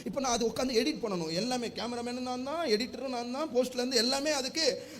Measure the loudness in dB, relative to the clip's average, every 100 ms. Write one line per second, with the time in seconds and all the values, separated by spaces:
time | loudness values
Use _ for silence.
0 | -6 -2 0 2 2 0 2 2 2 0
1 | -2 -2 0 0 0 0 -2 -4 -4 -4
2 | -4 -4 -4 -4 -4 -2 2 2 2 -4
3 | -4 -4 -4 -4 0 2 2 2 2 4
4 | 4 2 2 0 0 0 2 0 -4 -6